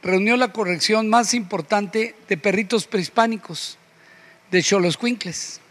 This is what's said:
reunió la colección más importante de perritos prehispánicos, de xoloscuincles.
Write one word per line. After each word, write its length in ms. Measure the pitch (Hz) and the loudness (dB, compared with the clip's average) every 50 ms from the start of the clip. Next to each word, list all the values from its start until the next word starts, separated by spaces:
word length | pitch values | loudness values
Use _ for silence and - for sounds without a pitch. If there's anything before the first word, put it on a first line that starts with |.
| - | -2
reunió 340 | 180 185 190 196 214 233 | 2 2 2 4 4 4
la 160 | 247 254 233 - | 2 2 0 0
colección 560 | 220 214 180 180 165 - - 214 220 226 214 | -4 -2 -2 -2 -2 0 0 2 2 2 4
más 260 | 214 233 240 196 - | 2 2 2 2 0
importante 800 | 247 214 180 - 185 160 - - 208 202 190 - 220 220 226 - - - - | -2 -2 -4 -6 -6 -2 0 0 -2 0 -2 -2 -2 -4 -4 -6 -16 -6 -4
de 80 | 202 | -4
perritos 500 | 165 - 208 190 190 220 185 - 220 - | -2 0 0 0 0 0 0 -2 -2 -2
prehispánicos, 920 | - - 202 180 - - - 226 226 226 208 - - 170 151 - - - _ _ _ _ _ - - - - - - - _ _ _ | -2 -4 -4 -4 -2 2 2 2 2 2 -4 -8 -12 -12 -10 -10 -12 -14 _ _ _ _ _ -20 -20 -20 -20 -20 -20 -20 _ _ _
de 120 | - 185 156 | 0 2 2
xoloscuincles. 1000 | - 202 202 180 175 156 - - 240 247 214 - 185 160 - - - - - _ _ | 4 2 2 2 2 0 0 -2 -2 -2 -2 -6 -10 -10 -10 -10 -12 -14 -18 _ _